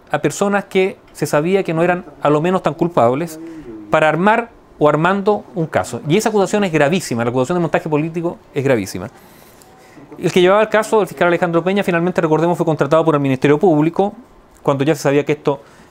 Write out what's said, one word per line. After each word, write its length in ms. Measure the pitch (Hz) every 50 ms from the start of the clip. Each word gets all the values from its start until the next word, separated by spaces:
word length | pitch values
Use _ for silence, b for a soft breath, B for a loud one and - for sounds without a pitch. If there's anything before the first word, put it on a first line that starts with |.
| _ -
a 80 | - 143
personas 480 | - 151 - - 202 202 202 196 196
que 320 | - - 190 185 196 - - - - -
se 100 | - 156
sabía 380 | 139 - 147 156 180 196 196
que 100 | 185 180
no 100 | 160 160
eran 220 | 175 175 180 180 - - - -
a 80 | - 143
lo 140 | 151 151
menos 200 | 160 180 190 175
tan 120 | - 175 143
culpables 680 | - 170 170 - 147 117 120 127 143 175 165 - - B B B B B B - - - -
para 160 | 160 156 156
armar 440 | 156 151 160 185 214 226 233 233 - - - - _ - -
o 80 | 151
armando 600 | 147 147 151 165 180 196 202 190 214 208 208 - - -
un 120 | 185 160
caso. 360 | - - 92 95 - 120 117 -
Y 120 | 147 165 214
esa 100 | - 226
acusación 360 | 214 208 185 175 - 208 202
es 80 | 180
gravísima, 520 | 160 151 143 139 185 175 - - 131 117 117
la 60 | 120
acusación 260 | 120 131 127 131 175
de 60 | 180
montaje 260 | 170 156 - 175 - 160
político 480 | 156 147 156 170 165 180 165 175 - - - -
es 100 | - 147
gravísima. 460 | 127 135 127 110 95 - - 92 92 - B B B B B B B B B B B B B B B B B B B - 151 -
El 120 | 170 165
que 120 | - 185
llevaba 180 | 175 185 196 214
el 80 | 220 214
caso, 320 | - 214 214 - 226 214
el 60 | 185
fiscal 220 | 160 - - 175 175
Alejandro 360 | 170 165 185 175 165 170 160
Peña, 180 | 190 196 202
finalmente, 380 | 190 196 175 170 170 180 175 190
recordemos, 380 | 175 156 156 156 165 175 175 156
fue 80 | 170
contratado 360 | 165 151 - 151 139 160 160
por 120 | 160 160 151
el 60 | 143
Ministerio 360 | 139 135 131 127 - 143 151 147
Público 540 | 208 185 156 147 151 165 - - 196 208 - - - - - - _ _ _ -
cuando 220 | - 156 139 135 139
ya 100 | 156 156
se 60 | 139
sabía 240 | - 143 143 147 139
que 80 | -
esto 300 | 147 - - 151 139 - B B B B B B